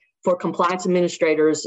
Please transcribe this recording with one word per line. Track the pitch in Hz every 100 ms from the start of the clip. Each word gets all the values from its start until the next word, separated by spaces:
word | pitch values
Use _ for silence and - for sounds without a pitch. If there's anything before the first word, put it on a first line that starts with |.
| _ _
For | - 180
compliance | 170 160 175 180 185
administrators, | 180 175 - 165 156 156 147